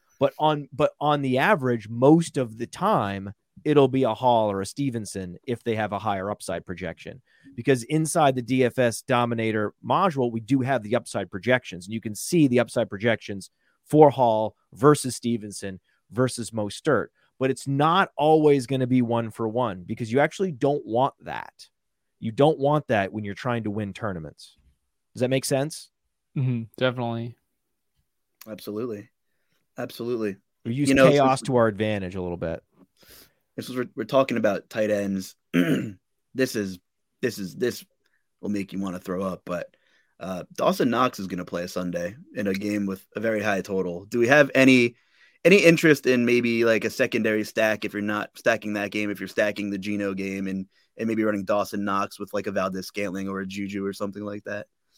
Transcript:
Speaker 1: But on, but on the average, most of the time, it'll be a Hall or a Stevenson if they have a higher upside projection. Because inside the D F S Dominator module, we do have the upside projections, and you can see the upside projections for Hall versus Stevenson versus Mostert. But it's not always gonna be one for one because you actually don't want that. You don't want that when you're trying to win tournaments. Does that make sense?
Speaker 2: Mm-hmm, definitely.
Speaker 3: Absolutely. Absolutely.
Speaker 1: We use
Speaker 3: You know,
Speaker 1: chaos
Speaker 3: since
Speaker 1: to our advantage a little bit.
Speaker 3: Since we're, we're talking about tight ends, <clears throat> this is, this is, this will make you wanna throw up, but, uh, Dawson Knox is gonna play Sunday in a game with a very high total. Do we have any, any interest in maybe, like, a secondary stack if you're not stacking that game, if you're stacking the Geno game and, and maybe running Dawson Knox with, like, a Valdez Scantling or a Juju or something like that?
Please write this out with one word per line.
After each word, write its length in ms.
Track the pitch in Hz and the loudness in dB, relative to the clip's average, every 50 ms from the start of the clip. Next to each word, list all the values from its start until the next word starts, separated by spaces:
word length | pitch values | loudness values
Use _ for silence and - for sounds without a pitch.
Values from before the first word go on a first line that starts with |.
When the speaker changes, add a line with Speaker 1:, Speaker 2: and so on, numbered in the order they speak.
| _ _ _ - | _ _ _ -2
Speaker 1:
But 140 | 135 135 - - | -2 -2 0 2
on, 320 | 156 151 156 151 143 - | 0 0 0 0 -4 -8
but 200 | - 117 151 139 - - | -4 -2 -2 -2 0 0
on 220 | 147 147 147 147 139 | 0 0 0 0 0
the 160 | 131 127 127 | 0 0 2
average, 500 | 147 190 214 165 127 127 120 117 101 107 | 4 2 2 2 2 0 -2 -2 -4 -6
most 480 | 117 117 127 143 156 170 165 - - 143 | -2 4 6 8 8 8 6 2 -2 -4
of 220 | 127 113 110 113 | -4 -4 -6 -10
the 80 | 120 - | -10 -10
time, 680 | - - 175 202 220 151 110 98 98 98 98 101 107 _ _ _ _ - - | -8 -4 0 0 2 2 0 -2 -4 -6 -8 -10 -14 _ _ _ _ -6 0
it'll 220 | 151 151 143 135 131 | 4 6 6 6 6
be 160 | 123 135 131 | 4 2 2
a 100 | 113 110 | 2 0
Hall 380 | - 127 127 120 113 110 104 | 0 2 2 4 4 4 2
or 100 | 98 95 | 0 -2
a 60 | 95 - | -4 -6
Stevenson 680 | - - 143 139 117 117 104 - - 98 95 90 87 - - - | -6 -4 -4 -4 -4 -6 -8 -8 -10 -10 -10 -10 -12 -12 -6 -6
if 160 | 120 - - | -6 -6 -2
they 120 | 120 110 | -4 -2
have 180 | 107 107 101 104 | -2 -2 -4 -4
a 60 | 98 | -4
higher 300 | 98 110 101 95 92 101 | -4 -2 -4 -2 -4 -6
upside 340 | 104 - - - 92 85 - | -6 -8 -8 -8 -8 -8 -6
projection. 600 | - 92 85 92 85 80 - - 82 - 135 _ _ _ _ _ - - | -8 -10 -8 -8 -10 -10 -10 -14 -16 -16 -18 _ _ _ _ _ -20 -14
Because 260 | - 117 139 135 123 113 | -6 2 2 2 2 2
inside 520 | - 156 156 160 151 - 175 151 139 131 | -2 -2 0 0 0 2 2 4 4 2
the 80 | 127 120 | 0 -2
D 200 | 113 131 131 127 | -2 2 2 2
F 140 | 117 - - | 2 2 2
S 240 | 123 120 110 - | 0 0 0 -2
Dominator 720 | - - 127 123 120 117 120 113 113 110 107 110 107 101 - _ - | -4 -2 0 0 2 0 -2 -2 -2 -2 -2 -2 -2 -4 -6 _ -4
module, 480 | 117 127 160 185 196 147 135 123 120 | -2 0 2 2 0 0 0 -2 -2
we 80 | 113 117 | -2 -6
do 220 | 110 101 135 135 | -4 0 0 0
have 220 | 123 127 139 123 104 | 2 0 -2 -2 -2
the 120 | 104 117 | -2 -2
upside 360 | 120 113 - - 113 98 87 | -2 -2 -4 -8 -8 -8 -6
projections, 560 | - 98 87 117 127 123 - - 90 85 87 95 | -8 -6 0 0 0 0 0 -4 -14 -14 -12 -10
and 60 | 107 | -10
you 80 | 113 | -8
can 120 | - 117 104 | -8 -8 -10
see 340 | - - - - 175 151 135 | -10 -6 0 2 4 4 6
the 120 | 120 120 | 4 2
upside 280 | 120 - - 127 113 95 | 2 2 0 -2 -2 -2
projections 640 | - 95 101 120 110 - - - 104 98 92 - _ _ _ _ _ _ _ | -4 -2 0 0 0 0 -4 -10 -12 -12 -12 -18 _ _ _ _ _ _ _
for 280 | - - 151 156 143 | 2 6 8 8 8
Hall 440 | 123 131 127 117 110 110 110 104 - _ _ _ - | 8 6 2 2 4 2 0 -2 -4 _ _ _ -6
versus 420 | 90 117 147 147 - - 127 117 | 4 6 6 6 6 2 -6 -8
Stevenson 640 | - - 120 117 113 104 104 95 - - 98 92 92 _ _ _ _ _ - | -6 -4 -2 -2 -4 -4 -8 -12 -10 -10 -10 -12 -12 _ _ _ _ _ -10
versus 400 | - 110 131 123 - - 113 - | -2 0 0 0 0 -6 -10 -8
Mostert. 560 | 110 110 104 101 - - - 160 139 104 85 - _ _ _ _ _ - | -6 -6 -6 -6 -6 -6 0 2 2 2 0 -2 _ _ _ _ _ -4
But 100 | 127 131 | -2 -2
it's 180 | 135 - - 135 | -2 -2 -4 -4
not 440 | 139 139 143 160 175 190 190 - - | 0 2 2 4 4 2 2 0 0
always 520 | - 147 156 156 160 151 151 143 139 123 117 | 0 4 4 6 6 6 6 4 4 2 -2
gonna 180 | 139 131 131 | -2 -2 0
be 160 | 120 127 127 | 2 2 2
one 300 | 123 113 117 117 117 113 | 2 2 0 -2 -2 -4
for 160 | - - 113 110 | -6 -4 -4 -2
one 380 | 107 123 127 110 95 92 87 82 | -2 0 -2 -2 -4 -6 -8 -10
because 240 | 113 - 123 107 | -8 -8 -6 -2
you 80 | 117 135 | 0 2
actually 320 | 147 160 - - 196 190 | 0 0 0 -4 -4 -4
don't 340 | 151 117 147 139 147 143 110 | -4 0 0 0 0 0 -4
want 300 | 107 110 117 131 139 - _ | -4 -2 0 0 0 -2 _
that. 460 | - - 71 55 50 - _ - - _ _ _ _ _ _ _ _ _ _ - | -14 -12 -10 -10 -12 -14 _ -20 -20 _ _ _ _ _ _ _ _ _ _ -10
You 120 | - 113 | -8 -6
don't 280 | 113 120 139 156 156 135 | 2 4 4 4 4 2
want 260 | 135 143 151 151 143 - | 2 2 2 0 0 0
that 220 | 120 104 98 92 | 0 0 0 0
when 120 | - 110 107 | -4 -8 -8
you're 100 | 101 98 | -8 -8
trying 300 | - - 131 120 117 110 | -8 -6 -4 -4 -4 -4
to 80 | 110 | -4
win 220 | 101 107 107 101 92 | -4 -4 -6 -6 -8
tournaments. 600 | - - 107 92 85 78 73 - _ - - _ _ _ _ _ _ _ _ _ _ _ _ - | -8 -6 -6 -6 -6 -10 -12 -16 _ -20 -20 _ _ _ _ _ _ _ _ _ _ _ _ -8
Does 60 | 110 | -4
that 100 | 123 123 | -2 0
make 120 | 135 135 - | -2 -2 -2
sense? 460 | - 143 131 139 160 - - - _ _ _ _ _ _ _ _ _ - 156 | 0 -2 0 -2 -2 -6 -12 -18 _ _ _ _ _ _ _ _ _ -4 -2
Speaker 2:
Mm-hmm, 280 | 131 127 123 117 113 107 - - | -2 -2 -2 -2 -6 -8 -6 -2
definitely. 580 | 127 127 123 123 120 117 117 117 117 117 117 _ _ _ _ _ _ _ _ _ _ _ _ _ _ _ _ _ _ _ _ _ - 110 | -2 0 0 -2 -4 -6 -4 -6 -8 -10 -12 _ _ _ _ _ _ _ _ _ _ _ _ _ _ _ _ _ _ _ _ _ -16 -16
Speaker 3:
Absolutely. 600 | 107 98 - - 104 107 120 123 107 101 104 _ _ _ _ _ _ _ _ _ _ _ _ _ - | -14 -14 -10 -10 -8 -6 -6 -8 -8 -10 -12 _ _ _ _ _ _ _ _ _ _ _ _ _ -12
Absolutely. 600 | - 127 - - - 117 120 123 113 110 104 95 - _ _ _ _ - | -10 -10 -10 -8 -8 -6 -6 -4 -4 -4 -4 -6 -8 _ _ _ _ -8
Speaker 1:
We 120 | 120 117 | -6 -2
use 120 | 135 143 135 | 0 2 2
Speaker 3:
You 60 | 135 | 6
know, 160 | 135 135 131 | 6 8 8
Speaker 1:
chaos 300 | 143 143 139 131 131 135 | 8 6 4 4 2 0
Speaker 3:
since 80 | - - | 0 0
Speaker 1:
to 80 | 131 | 2
our 100 | 123 117 | 4 4
advantage 480 | 113 104 95 110 107 107 101 95 90 92 | 2 2 0 -2 -2 -2 -2 -4 -6 -6
a 80 | 95 | -6
little 160 | 90 90 87 85 | -6 -6 -6 -6
bit. 240 | 85 82 82 - _ _ _ _ - _ _ _ _ - - - - _ _ _ _ _ - - | -6 -6 -6 -8 _ _ _ _ -20 _ _ _ _ -20 -20 -20 -20 _ _ _ _ _ -14 -14
Speaker 3:
Since 160 | 117 - 127 | -12 -10 -6
we're, 140 | 127 123 - - | -6 -8 -8 -6
we're 80 | - 110 | -10 -6
talking 340 | - - 135 135 - 123 117 | 0 2 2 2 4 2 0
about 320 | 110 107 98 87 - - | 2 2 0 0 -4 -6
tight 220 | - 117 110 104 | -4 -2 0 0
ends, 440 | 104 101 101 98 98 95 95 - - _ _ | 0 0 0 -2 -4 -4 -6 -8 -16 _ _
<clears throat> 80 | _ | _
this 1040 | - - 175 165 135 98 - 113 98 - _ _ _ _ _ _ - 123 131 127 - | 0 2 2 2 2 0 -2 -6 -10 -14 _ _ _ _ _ _ -4 -2 -2 -2 0
is, 220 | 113 101 95 92 90 _ _ _ _ _ _ _ - - | -4 -4 -4 -6 -12 _ _ _ _ _ _ _ -6 -4
this 160 | 123 107 - | -4 -4 -4
is, 160 | 98 87 76 | -10 -10 -6
this 280 | 87 120 123 117 - - _ _ _ _ _ _ _ _ _ _ _ | -2 -2 -2 -2 -4 -12 _ _ _ _ _ _ _ _ _ _ _
will 100 | - 101 | -6 -6
make 220 | 104 101 95 95 | -4 -4 -6 -6
you 60 | - 95 | -6 -6
wanna 220 | 98 98 87 92 | -6 -6 -6 -8
throw 240 | - - 90 90 98 | -8 -6 -6 -4 -4
up, 180 | 95 90 - - | -4 -6 -8 -10
but, 320 | - 87 85 - - _ _ _ _ _ _ _ _ _ - | -8 -8 -8 -8 -10 _ _ _ _ _ _ _ _ _ -14
uh, 240 | - 90 95 87 - - - | -12 -10 -10 -10 -10 -12 -6
Dawson 380 | - - 156 190 - 180 127 | -2 0 0 2 2 0 0
Knox 280 | 120 120 127 127 - - | 2 2 2 0 0 -4
is 60 | 98 | -10
gonna 180 | 90 95 87 87 | -8 -8 -8 -8
play 220 | - - 87 90 | -6 -8 -8 -8
Sunday 500 | 87 - 92 92 90 85 87 87 90 107 139 185 - - | -6 -6 -6 -6 -4 -4 -4 -6 -6 -8 -12 -20 -14 -8
in 100 | - 107 | -6 -4
a 80 | 101 95 | -2 -2
game 320 | 98 104 104 104 104 101 | -2 -2 -4 -2 -2 -2
with 180 | 98 95 92 - _ - | -4 -6 -8 -10 _ -10
a 40 | 110 | -6
very 220 | 107 113 110 104 | -4 -2 -2 0
high 200 | 101 107 101 95 | 0 0 -2 -2
total. 440 | 92 - 101 95 92 90 85 87 98 | -2 -2 -2 -2 -2 -4 -6 -10 -10
Do 140 | 104 - 120 | -4 0 2
we 80 | 117 117 | 4 6
have 240 | 139 151 143 135 - | 6 6 6 6 6
any, 420 | 131 135 135 131 127 120 120 120 _ _ _ _ _ _ _ _ _ - | 4 6 8 8 6 6 2 0 _ _ _ _ _ _ _ _ _ 4
any 140 | 170 190 202 | 6 6 8
interest 480 | 143 165 165 156 - 165 147 - - | 8 6 6 6 6 6 4 6 4
in 180 | 127 127 123 120 | 2 2 4 4
maybe, 420 | 120 120 120 120 120 117 113 117 | 4 2 2 2 2 2 2 4
like, 200 | 117 113 107 117 | 4 4 2 0
a 60 | 110 | -2
secondary 520 | - - 131 117 - 117 107 110 107 110 104 | -2 0 -2 0 0 0 0 0 0 0 -2
stack 400 | - - 113 110 107 107 107 - | -2 -2 0 2 2 0 -2 -4
if 100 | 101 95 | -6 -6
you're 80 | 104 104 | -6 -4
not 260 | 104 104 104 107 - _ - | -4 -4 -4 -6 -8 _ -4
stacking 360 | - 123 113 107 - 107 104 | 0 0 0 0 -2 -6 -4
that 180 | 104 101 101 | -4 -4 -4
game, 180 | 92 107 107 104 | -4 -4 -4 -4
if 100 | 101 95 | -4 -6
you're 80 | 98 92 | -8 -8
stacking 440 | - - 107 104 101 - 104 101 | -2 0 0 0 0 -4 -6 -6
the 80 | 101 98 | -6 -6
Geno 340 | 92 104 104 101 101 98 98 | -6 -6 -4 -4 -4 -4 -4
game 320 | 95 95 98 98 98 98 | -6 -6 -6 -6 -6 -6
and, 220 | 95 95 95 95 _ _ _ _ _ _ - | -6 -6 -6 -8 _ _ _ _ _ _ -6
and 100 | 113 113 | -4 -2
maybe 160 | 110 110 110 | 0 0 0
running 220 | 107 104 101 98 | 0 0 -2 -2
Dawson 380 | 95 104 104 101 - - 101 101 | -2 -2 -2 -2 -2 -4 -6 -4
Knox 360 | 101 98 98 101 101 - - | -2 -2 -2 -2 -4 -6 -12
with, 120 | 101 95 - | -12 -6 -6
like, 120 | 101 98 | -6 -4
a 60 | 107 | -4
Valdez 340 | 98 98 92 95 92 95 92 | -2 -2 -2 -2 -4 -6 -10
Scantling 420 | - - 101 101 98 90 98 98 98 | -8 -8 -6 -6 -6 -6 -6 -6 -6
or 120 | 98 95 | -6 -8
a 80 | 98 95 | -8 -8
Juju 360 | 95 101 101 98 101 101 98 | -8 -8 -8 -8 -6 -6 -6
or 100 | 98 98 | -6 -6
something 300 | - 104 101 95 104 104 | -6 -8 -10 -8 -10 -10
like 200 | 104 104 104 - | -10 -12 -12 -10
that? 240 | 101 104 104 - _ _ _ _ _ _ | -10 -10 -10 -12 _ _ _ _ _ _